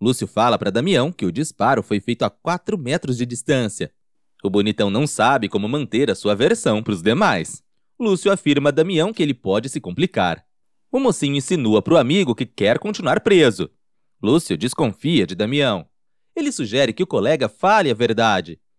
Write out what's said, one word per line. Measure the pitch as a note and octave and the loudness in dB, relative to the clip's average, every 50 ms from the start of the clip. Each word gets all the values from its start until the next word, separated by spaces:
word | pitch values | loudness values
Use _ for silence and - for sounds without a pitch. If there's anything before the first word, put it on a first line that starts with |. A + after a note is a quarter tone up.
Lúcio | G2+ A#2+ B2 - G2+ | 0 0 0 0 -2
fala | - - G#2+ A2+ B2 A2 | -4 0 2 2 2 2
pra | F#2+ - G2+ | 2 0 0
Damião | F#2+ A#2 C#3+ G3 F3+ B2 C3 E3+ | -2 0 0 2 2 2 0 0
que | F3 - G#2+ | -2 -4 -4
o | F2 | -4
disparo | E2 - - - - - G2+ B2+ C3+ A2+ - | -2 -4 -6 -6 -4 -2 0 2 2 0 0
foi | - A2+ G2 | -2 -4 -4
feito | - A#2+ A#2+ - B2 | -2 -4 -4 -2 -2
a | G2+ | -4
quatro | - _ - E3 F3 F3 - - G#3+ | -4 _ -6 -6 -4 -4 -4 -6 -6
metros | F3 C3 B2 D3+ E3+ - C3 B2 | -6 -4 -4 -4 -4 -2 -4 -4
de | A2+ B2 | -4 -4
distância. | A#2+ B2 - - - C#3 B2+ A#2 G2+ - - E2+ - _ _ _ _ _ _ _ _ _ _ - | -6 -6 -6 -2 -2 0 0 0 -2 -4 -6 -10 -10 _ _ _ _ _ _ _ _ _ _ -4
O | G2 | 0
bonitão | F#2 G#2 G2+ G#2+ G2+ - G#2+ G2 | 0 2 2 2 0 0 0 0
não | F#2+ A#2+ D3+ | 0 0 -2
sabe | C#3+ - - A2 B2+ C#3 B2+ G#2 | -2 0 2 2 2 2 2 0
como | F#2+ - G2 G#2 A2 | -2 -4 -4 -4 -2
manter | C3+ D3+ C3 - - A#2+ C#3 A#2 | -4 -4 -4 -2 -2 0 0 0
a | F#2+ | -2
sua | - - G#2 G#2 | -2 0 -2 0
versão | G2 C3 F3+ A#3 - - C3 G#2+ G#2 | 2 2 2 2 2 0 0 0 0
pros | - - G#2 E2+ E2 | -2 -4 -4 -2 0
demais. | - A3 - G#3+ E3+ A2+ E2+ D#2+ - - - _ _ _ _ _ _ _ - | 0 2 2 2 2 0 0 -4 -8 -12 -18 _ _ _ _ _ _ _ -4
Lúcio | A#3+ G#3+ F#3+ - - G3+ | -2 0 0 0 0 0
afirma | G3 - - D3 C#3 C#3+ C#3 D3 | 0 0 2 0 2 2 2 0
a | |
Damião | C#3 D#3 D#3+ F#3+ F#3 D#3 E3 G#3+ A3 | 2 2 0 0 2 0 0 0 -2
que | - | -2
ele | D#3+ D3 - | -2 -2 -2
pode | - - F#2+ G2 A2 A#2+ C3 | -4 -2 -2 -2 -2 -2 -4
se | - B2 | -10 -10
complicar. | - F#2 F2 - F3+ F#3 - G#2 F#2 E2+ D#2 - _ _ _ _ _ _ _ _ _ - | -10 -8 -4 -4 -4 -2 0 0 -2 -2 -2 -6 _ _ _ _ _ _ _ _ _ -6
O | - C4 | -4 0
mocinho | C4+ A#3+ - - D3 C#3 C#3+ | 0 0 0 0 0 -2 -2
insinua | C#3+ - - F3+ D#3+ A#2+ G#2+ G#2+ G#2 | -2 -2 -2 -2 0 2 2 2 2
pro | - E3 E3 | 4 4 4
amigo | D#3+ B2 B2 E3 G3+ F#3+ B2 A2+ | 4 4 4 2 2 2 0 0
que | - B2 | -4 -4
quer | - - - G2+ G#2 B2+ - | -8 -4 0 0 2 0 0
continuar | - G#3 G3+ - F3+ C3 D3+ G#3 | -2 -6 -6 -4 -2 -2 0 0
preso. | - - G3+ E3+ D3+ A#2+ F#2+ F#2 E2 - _ _ _ _ _ _ _ _ _ - | 2 4 6 6 6 4 4 0 -6 -8 _ _ _ _ _ _ _ _ _ -4
Lúcio | - G#2 C#3+ E3+ - - F2+ | 0 2 2 2 2 -2 -4
desconfia | D2+ G2 B2+ - - D3+ A2 F#2+ - - D#3 E3+ A#2+ F#2 | -2 -4 -4 -2 -2 -2 -2 -2 -4 -2 0 2 2 0
de | E2+ F#2 | 0 -2
Damião. | E2+ G#2 A2+ C#3 D3 C#3 B2 G2+ E2+ D2+ _ _ _ _ _ _ _ _ _ - | -4 -4 -2 0 0 0 0 -2 -2 -6 _ _ _ _ _ _ _ _ _ -6
Ele | E4+ C#4+ C#4+ | -4 -4 -4
sugere | - - B2 G2 A2 C3+ C#3 A2+ A2 | -4 -4 -6 -2 0 0 0 0 0
que | - F3+ | -4 -4
o | |
colega | - - G#2+ F#2+ C3 D#3+ D#3 A#2+ | -2 -2 0 0 0 0 0 -2
fale | G#2 - - - F#3+ G#3+ G#3+ F3 C3+ | -4 -4 -2 2 2 4 4 2 0
a | A2+ | 0
verdade. | G#2+ A#2+ A2+ A2 A2 A2+ A2 G2+ F2+ E2 E2 D#2+ - _ _ _ | 0 0 0 2 2 2 2 2 0 -2 -6 -12 -20 _ _ _